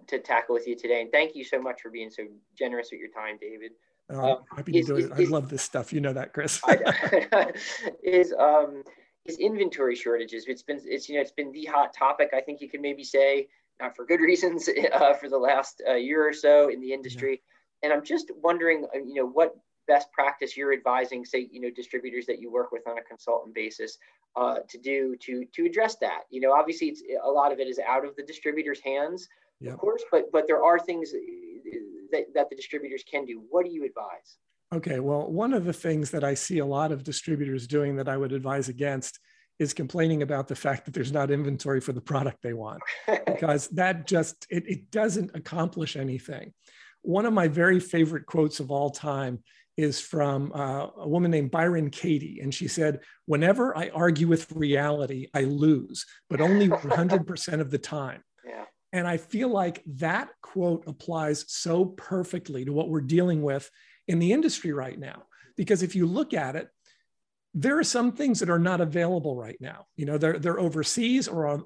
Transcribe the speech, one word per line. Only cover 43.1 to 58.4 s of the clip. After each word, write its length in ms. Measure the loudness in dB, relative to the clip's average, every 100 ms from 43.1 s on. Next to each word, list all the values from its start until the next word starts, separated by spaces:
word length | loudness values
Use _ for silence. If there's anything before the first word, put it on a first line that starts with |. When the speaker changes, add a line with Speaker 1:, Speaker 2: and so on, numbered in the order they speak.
| 0 0
Speaker 2:
because 440 | 0 2 0 0
that 360 | 0 0 0 0
just, 380 | 0 0 -6 -6
it, 180 | -4 -4
it 240 | -8 -4
doesn't 400 | -2 0 0 -4 -8
accomplish 600 | -6 -4 -2 -4 -6 -4
anything. 560 | -6 -6 -8 -14 -14 -20 _ -20 -20 _
One 220 | -2 2 4
of 60 |
my 140 | 4 4
very 320 | 6 6 6
favorite 460 | 4 2 2 0 -2
quotes 340 | 0 2 0
of 120 | -4
all 180 | -2 -2
time 500 | -2 -4 -2 -4 -6 -12 _ _ -2
is 220 | 0 -2
from, 500 | -4 0 0 0 -2
uh, 340 | -4 -4 -4 -6 -8
a 100 | -2
woman 240 | 2 4
named 200 | 2 2
Byron 380 | 2 4 2 0
Katie. 500 | -2 0 0 -2 -8
And 120 | -6
she 140 | -4 -4
said, 340 | 0 0 0 -8 _ 0
"Whenever 520 | 4 6 6 2 0
I 120 | -4
argue 380 | 2 4 4 4
with 240 | 4 0
reality, 760 | -4 2 2 2 0 -2 -6 -4
I 80 | 0
lose, 640 | 0 4 4 4 0 -10 -12 -18 -4
but 120 | 2
only 260 | 4 6 6
Speaker 1:
<laughs> 20 |
Speaker 2:
one 200 | 4 2
hundred 380 | 2 4 2 0
percent 340 | -6 -4 -2
of 80 | 0
the 60 | -2
time." 460 | -4 -6 -6 -10 _ _